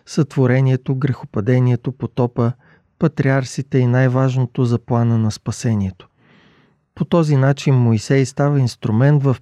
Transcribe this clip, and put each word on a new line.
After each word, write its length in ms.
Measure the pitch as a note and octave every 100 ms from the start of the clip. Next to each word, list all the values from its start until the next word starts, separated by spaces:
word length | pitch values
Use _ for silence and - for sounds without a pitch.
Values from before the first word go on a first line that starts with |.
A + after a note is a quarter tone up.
| -
Сътворението, 880 | - C#3 C#3+ B2+ C3 C3+ C3 - C3
грехопадението, 960 | C#3 A#2+ - - G#2 B2+ B2+ A#2+ C3+
потопа, 600 | - A#2 - B2 - A#2 - _ _ _ -
патриарсите 800 | D#3+ - C3+ C3+ B2+ - - C3
и 100 | B2
най-важното 800 | B2+ C3 B2+ C3+ B2+ B2 - A#2+
за 140 | A#2
плана 380 | - A#2+ A#2 A2+
на 140 | A2
спасението. 760 | - - - B2 G#2+ F#2+ F#2 - _ _ _ _ _ _ _ _ -
По 100 | D#3+
този 300 | F3 D3+ C#3
начин 400 | C3+ C#3 D3+ C3
Моисей 500 | A#2+ A2 - C3+ B2+
става 340 | - C#3+ C#3+
инструмент 640 | B2 - A2+ A2 C#3 D3
в 140 | C3+ B2